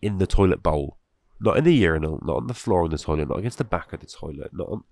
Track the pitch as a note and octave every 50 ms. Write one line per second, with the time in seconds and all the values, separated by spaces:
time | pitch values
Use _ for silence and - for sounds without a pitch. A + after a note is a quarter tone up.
0 | - G#2+ G2+ F#2+ F#2+ - - - G2 F#2 F2 - - E2+ D#2 D2 C#2 C#2 - _
1 | _ _ _ _ _ _ - - - A2 - B2+ D#3 F3 E3+ C3 G2 E2 D#2+ D#2
2 | D#2 D#2 D#2 - - D#2+ D#2 B1+ - B2 A#2 - - A#2+ G2 F2 E2+ D#2+ D#2+ D2+
3 | - - D#2 D2+ D2+ C#2 - - G2+ A#2+ - - - - - E2+ - - - -
4 | - - - - D#2 D#2 D2 C#2 D2 - - F#2 - - - - - -